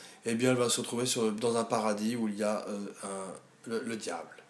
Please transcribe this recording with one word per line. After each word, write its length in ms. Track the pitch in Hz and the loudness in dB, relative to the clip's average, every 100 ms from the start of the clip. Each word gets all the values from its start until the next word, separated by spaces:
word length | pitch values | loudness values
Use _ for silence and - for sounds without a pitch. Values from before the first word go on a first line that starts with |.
| - - | -18 -8
eh 100 | 117 | -2
bien 180 | 117 127 | 4 6
elle 40 | 123 | 6
va 140 | 120 | 4
se 100 | 120 | 2
retrouver 260 | 120 120 127 | 0 0 0
sur, 260 | 127 110 | 2 2
dans 240 | 104 120 117 | 2 2 2
un 80 | |
paradis 500 | 113 117 107 104 107 | 2 2 2 2 0
où 140 | 120 110 | 0 0
il 100 | 101 | 0
y 60 | |
a, 200 | 107 107 - | 0 0 -2
euh, 100 | 104 101 - | -6 -8 -8
un, 640 | 98 98 95 82 - - - | -8 -6 -8 -10 -16 -16 -6
le, 120 | 113 | -4
le 120 | 110 110 | -4 -6
diable. 320 | - 85 80 - | -6 -8 -10 -16